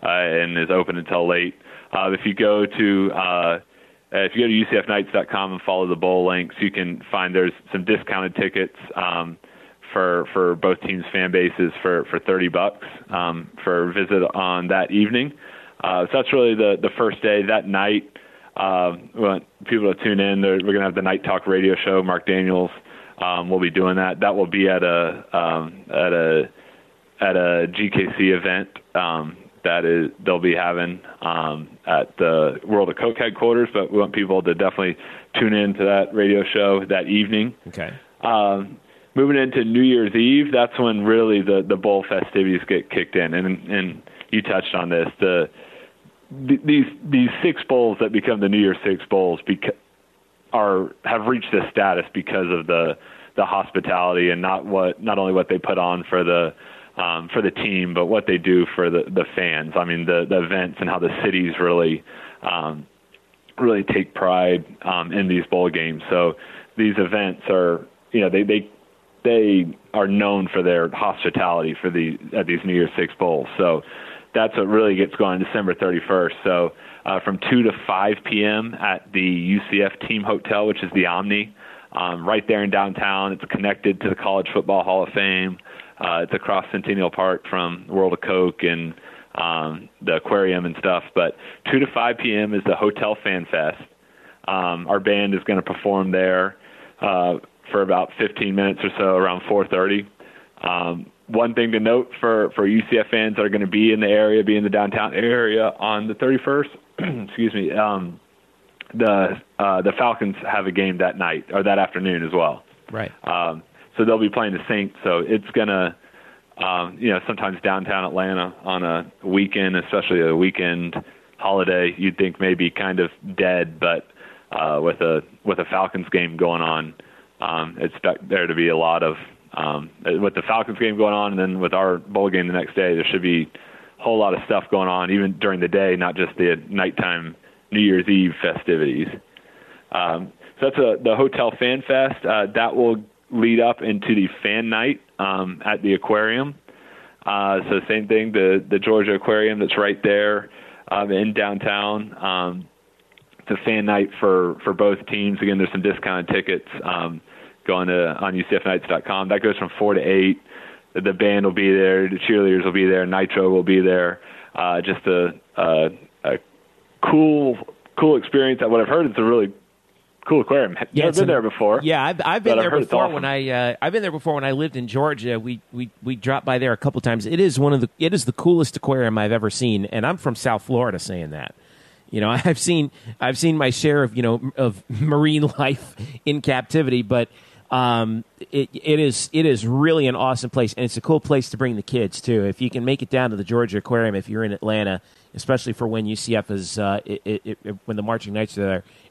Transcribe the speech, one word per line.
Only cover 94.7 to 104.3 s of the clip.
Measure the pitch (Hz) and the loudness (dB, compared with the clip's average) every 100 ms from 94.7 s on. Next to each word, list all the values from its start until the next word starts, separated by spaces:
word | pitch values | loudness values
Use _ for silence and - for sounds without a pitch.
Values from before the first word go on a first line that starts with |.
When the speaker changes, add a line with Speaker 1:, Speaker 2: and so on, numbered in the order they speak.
| 87 85 | -4 -2
Speaker 1:
our | 98 | -2
band | 98 101 101 | 0 0 0
is | 95 | -2
gonna | - 95 | 0 -2
perform | - 95 101 98 95 | -2 -4 -2 0 0
there, | 92 92 92 95 - - - - - | 2 2 2 0 -4 -20 -20 -20 -6
uh, | 104 92 90 87 - _ - | -2 0 0 -2 -6 _ -4
for | 101 | 0
about | 95 92 90 - | 2 2 0 -2
fifteen | 110 - 101 | -4 -2 -2
minutes | 98 98 92 | 0 0 0
or | 98 - | -4 0
so, | 98 92 | 2 4
around | 92 90 - | 2 0 0
four | 104 92 | 0 0
thirty. | 92 98 101 101 _ - - - - | 0 2 0 -4 _ -20 -20 -20 -10
Um, | 90 87 87 85 - _ - | -6 -4 -4 -6 -10 _ -4
one | 113 117 | 0 0
thing | 117 117 | 0 0
to | 110 | 2
note | 110 123 117 - | 2 2 0 -2
for, | 117 110 98 | 0 2 0
for | - 101 | 0 2
U | 110 110 | 2 2
C | 113 | 0
F | 104 | 2
fans | 110 110 104 | 0 0 0
that | |
are | 104 | 0
gonna | 104 98 | 0 0
be | 107 113 | 4 4
in | 107 | 4
the | 104 | 4
area, | 104 107 | 4 4